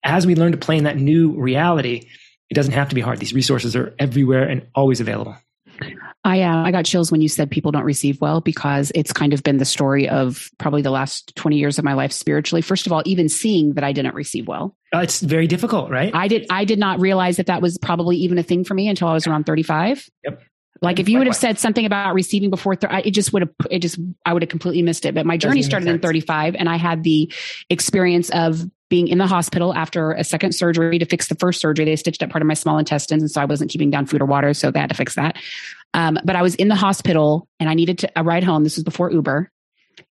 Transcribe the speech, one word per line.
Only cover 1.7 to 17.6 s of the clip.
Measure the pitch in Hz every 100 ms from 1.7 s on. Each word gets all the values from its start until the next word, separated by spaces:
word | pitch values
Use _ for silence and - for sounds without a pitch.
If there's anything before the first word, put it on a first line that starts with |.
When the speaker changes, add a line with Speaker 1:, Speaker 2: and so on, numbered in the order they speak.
| 160 123 117 - - - _ _
Speaker 1:
it |
doesn't | 147 139
have | 139 139
to | 127
be |
hard. | 117 110
These | 101
resources | 131 127 127 120 123
are | - -
everywhere | 143 131 131 131
and | 135 131 -
always | 135 139 117
available. | 110 110 107 - _ _ _ - - - - -
Speaker 2:
I, | 196 190
uh, | 175 165
I | 165
got | 180
chills | 165 180 165
when | 160
you | 156
said | - 143
people | 151 151
don't | 147
receive | 151 139 143 139
well, | 147 160
because | 160 151 143 139 143
it's | 160 143
kind | - 147
of | 143
been | 147 139
the |
story | 135 - 139 139 135
of | 139 127 - - -
probably | 156 147
the | 139
last | 131 139 - -
twenty | - 156 147
years | 143 143
of | 139
my |
life | 135 135
spiritually. | - - 147 151 170
First | - 190 185
of |
all, | 160 170
even | 180 156
seeing | - 220 185 151
that | 143
I | 139
didn't | 139 131
receive | - 143 - -
well. | - 190 - _
Speaker 1:
Uh, | 165
it's | 170 -
very | 151 160 165
difficult, | 175 233 208 -
right? | 127 190
Speaker 2:
I | 170 196
did, | 226 -
I | 185 208
did | 208
not | 196 185
realize | 190 190 180 175
that | 185
that | 180